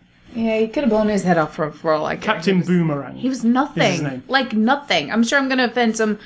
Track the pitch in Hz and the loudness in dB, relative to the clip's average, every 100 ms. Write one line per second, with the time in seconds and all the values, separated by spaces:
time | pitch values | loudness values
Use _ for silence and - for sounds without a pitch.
0 | _ _ - 233 226 220 220 302 277 214 | _ _ -12 -4 0 0 0 0 2 2
1 | 214 208 180 170 151 - 156 - 165 156 | 2 0 2 2 0 -2 -6 -4 0 0
2 | 151 165 - - 175 185 170 180 165 143 | 0 -4 -2 -2 0 2 2 2 2 -2
3 | 127 135 254 262 226 254 277 - 233 175 | -6 -6 -6 -2 0 2 0 0 0 0
4 | 147 127 - 262 254 220 220 285 - 175 | -4 -6 -2 -2 0 0 2 0 0 -2
5 | 143 220 233 285 262 254 247 247 233 220 | 0 0 2 2 0 0 0 2 0 0
6 | 220 208 | -2 -2